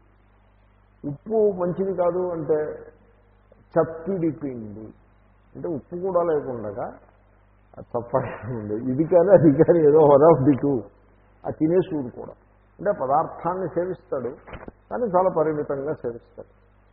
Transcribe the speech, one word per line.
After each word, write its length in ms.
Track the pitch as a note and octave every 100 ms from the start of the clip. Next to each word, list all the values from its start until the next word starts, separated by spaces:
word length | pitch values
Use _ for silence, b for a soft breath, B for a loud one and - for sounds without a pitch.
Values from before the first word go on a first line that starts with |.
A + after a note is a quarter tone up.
| _ _ _ _ _ _ _ _ _ _ C#3+
ఉప్పు 280 | C#3+ G#3+ A3 G#3
మంచిది 420 | F#3 F3+ F3 G3
కాదు 280 | F3+ F3 F3+ F3+
అంటే 280 | E3 D3+ D3+ D3+ - - - _ _ _ _ _ _ _
చప్పిడి 580 | E3+ D#3 - F#3 F#3+ E3
పిండి, 540 | C3+ C#3 A#2+ G#2+ G2+ A2 - _ _ _ _ _ C3
అంటే 120 | F3
ఉప్పు 280 | D3 - F3
కూడా 260 | F#3+ F3
లేకుండగా 640 | E3+ D3 C3 A#2+ G#2 G#2 D3+ - _ _ _ _ _ _ _ -
చప్పడి 680 | - A#2+ A2+ C3 A#2 - A2
పిండి, 280 | A#2 G#2 A2 B2+
ఇది 120 | C3
కానీ 260 | D#3+ F3+ F3+ F#3
అది 140 | E3 C#3
కానీ 160 | F#3 E3+
ఏదో 200 | D3+ D#3
one 260 | D3 C#3+ D#3+
of 80 | D#3 C#3
the 80 | B2+
two, 140 | C#3+ B2+ - _ _ _ _ _
ఆ 60 | C3+
తినేసి 460 | C3 D#3 F#3 F3+ D3+
ఊరుకోవడం. 420 | B2 - - - _ _ _ -
అంటే 120 | G3+ G3+
పదార్థాన్ని 680 | C3 D3 E3 - E3+ F#3 F3
సేవిస్తాడు 600 | E3+ F#3 F3+ - C#3+ A#2+ D3 - - - - -
కానీ 140 | A#3
చాలా 260 | A#3 F3+ F#3 E3
పరిమితంగా 540 | D#3 D3+ D3 C#3 C#3+
సేవిస్తాడు, 580 | D3 A#2+ A#2 _ A#2 - _ _ _ _